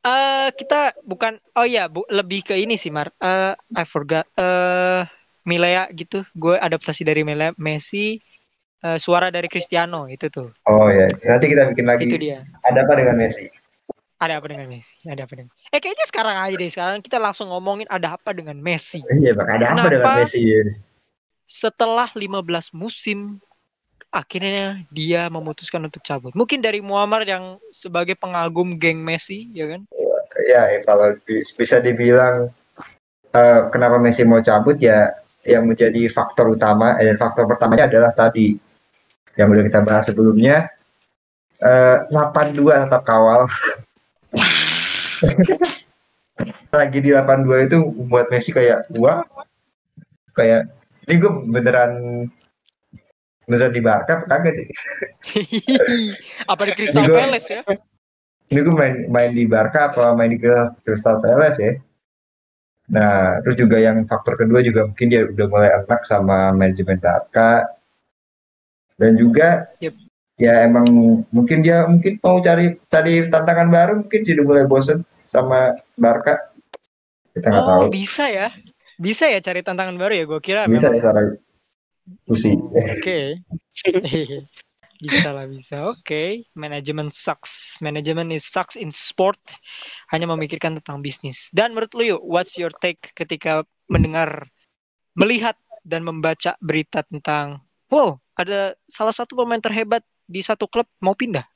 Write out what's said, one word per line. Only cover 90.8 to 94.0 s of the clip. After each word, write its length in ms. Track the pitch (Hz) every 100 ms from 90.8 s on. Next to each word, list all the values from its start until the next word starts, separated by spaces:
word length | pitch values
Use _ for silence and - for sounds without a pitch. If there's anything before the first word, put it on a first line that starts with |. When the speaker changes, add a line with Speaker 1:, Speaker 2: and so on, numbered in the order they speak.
| - 143
Speaker 1:
bisnis. 460 | 143 - 143 131 -
Dan 220 | 175 233
menurut 180 | 226 220
lu, 120 | 240 226
yuk, 140 | 180
what's 320 | - 170 180 -
your 160 | 170
take 380 | 160 180 165 -
ketika 520 | - 165 156 165 156 156 _ _
mendengar, 600 | -